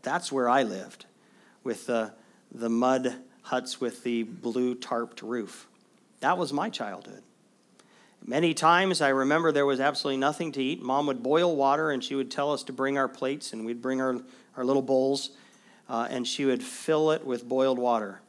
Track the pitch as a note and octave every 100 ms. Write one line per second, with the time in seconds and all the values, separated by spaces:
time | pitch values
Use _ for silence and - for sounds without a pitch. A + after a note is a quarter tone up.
0 | - D3 - C3+ A#2+ B2+ A#2+ F#2+ F2+ -
1 | - _ _ _ _ _ C3+ A2 - A#2
2 | G#2+ - - _ _ - A#2 A#2 B2+ C3
3 | B2+ - - _ - B2+ B2+ - B2 -
4 | B2 A#2 A2+ - A#2+ A#2 B2 B2 - A#2+
5 | A#2 - G#2+ A#2+ G2 - - _ _ _
6 | _ _ C#3 F3+ D#3+ C#3+ G3+ - G#2+ F#2
7 | - G#2 - _ _ _ _ _ - _
8 | _ _ - B2+ E3+ D3+ D#3 F3 F#3+ F3+
9 | C#3+ C3+ C3+ D#3 E3 D3 C#3 C3 C3+ C#3
10 | D3 C3+ C#3 D3+ E3+ C#3 C3 D#3 B2 C3+
11 | D3 B2+ A#2+ D3+ F3 D3+ C3+ D3 D#3+ C3+
12 | - C#3 B2 - C#3+ C#3+ - C3 C3+ C#3
13 | C3 B2+ C3 C#3+ - A2+ A2 A#2+ B2+ C3
14 | C3 B2 B2+ - - - B2 C#3 C3 C3+
15 | C3+ C#3 - - - - _ - - A#2
16 | A#2+ B2 A#2+ - C3+ B2+ B2+ - - D#3
17 | D#3 D#3 C3+ B2 B2 C3 C3+ B2+ B2 A#2
18 | G#2 F#2+